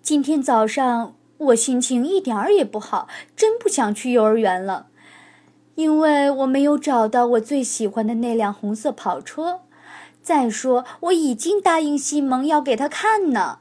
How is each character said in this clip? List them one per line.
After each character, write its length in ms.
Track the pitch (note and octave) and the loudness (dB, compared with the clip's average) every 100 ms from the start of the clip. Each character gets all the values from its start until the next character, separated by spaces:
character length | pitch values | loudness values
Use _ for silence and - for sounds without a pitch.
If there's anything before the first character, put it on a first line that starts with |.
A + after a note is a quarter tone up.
今 200 | - D4+ | 0 0
天 180 | C4 D#4 | 2 0
早 240 | C4 A3+ | 2 2
上 500 | A3 C#4 C4 A#3 G#3+ _ _ _ | 2 0 0 0 -4 _ _ _
我 180 | C#4+ | 2
心 240 | A#3 C4+ B3 | 2 2 -2
情 280 | B3 B3 C#4 | 0 -2 0
一 120 | F#4+ | -2
点 160 | D#4+ | -2
儿 160 | G#3 C4+ | -4 2
也 140 | G4+ | 2
不 140 | G#3+ G#3+ | 2 -6
好， 280 | - G3 - - - | -6 -6 -6 -16 -18
真 240 | - A4 A#4 | 0 0 2
不 100 | G#4 | -2
想 240 | - G#3+ | 0 -2
去 180 | G#3 B3+ | -2 0
幼 120 | B3 | 2
儿 140 | G#3+ A3+ | 4 2
园 220 | G#3 F#3 | 0 -2
了， 280 | F#3+ F3+ - _ - - - _ _ _ _ | -4 -8 -10 _ -20 -20 -20 _ _ _ _
因 240 | - D#4 D#4 | -2 2 4
为 320 | D#4 D4 C#4+ | 4 4 2
我 160 | C4+ C4 | 0 0
没 160 | C4+ | 2
有 160 | C#4+ D4 | 2 2
找 280 | D4 B3 A3 | 0 0 2
到 200 | B3 A#3+ | 2 2
我 120 | A#3+ | 2
最 240 | A3 C#4+ | 0 -4
喜 240 | B3+ - G#3+ | -2 -4 -4
欢 200 | A3+ G#3+ | -2 -2
的 80 | |
那 180 | A#3 A#3+ | -2 -2
辆 180 | A3+ G#3 | 0 -2
红 240 | G3+ G3+ | -4 -6
色 160 | G#3+ C#4+ | -4 -6
跑 300 | - G3 D3 | -4 -6 -6
车。 400 | - - E4 F4+ _ _ - - - _ | -8 -8 -8 -8 _ _ -20 -20 -20 _
再 260 | - D4+ A#3+ | 0 2 2
说， 360 | G#3+ C4 B3 B3 - | -2 0 0 -2 -8
我 120 | E4+ | 0
已 220 | F4 D4 | 2 2
经 260 | A3+ E4 G4+ | -2 -2 0
答 180 | F#4+ E4 | 2 2
应 160 | D4 | 0
西 240 | D4 - D4 | -2 -2 -2
蒙 240 | C#4 B3+ | 0 0
要 160 | C#4+ D4+ | 0 0
给 160 | C#4 | 0
他 140 | A3 C#4+ | -2 -2
看 440 | - G#4+ A4 F4 | -2 0 0 0
呢。 260 | A#3 D#3+ - | 0 -2 -6